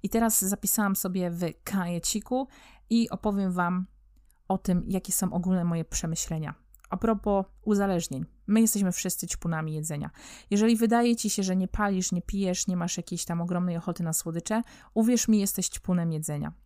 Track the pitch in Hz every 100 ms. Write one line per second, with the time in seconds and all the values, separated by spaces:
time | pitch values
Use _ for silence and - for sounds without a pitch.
0 | 202 226 226 - 190 202 202 - 202 196
1 | 190 185 175 170 175 - - 190 175 175
2 | - 214 - 247 269 - - - - 226
3 | 226 - 214 202 190 180 175 180 185 -
4 | _ _ _ _ _ 190 - 180 - 190
5 | 190 - 185 180 180 185 175 165 160 -
6 | 165 165 - 160 151 147 _ - - 185
7 | 233 214 - 202 190 - - 202 196 180
8 | 165 131 160 - - 214 226 202 190 175
9 | 185 - 175 - 170 160 156 156 156 147
10 | - - - - - 202 220 226 233 233
11 | 240 233 214 - 190 185 185 - 202 190
12 | 185 180 - 196 196 180 - 180 170 -
13 | 170 - - 170 175 175 180 170 165 170
14 | 165 160 - 165 - 220 233 - - -
15 | 226 247 - 214 196 - 180 - - 180
16 | 165 156 156 147 147 170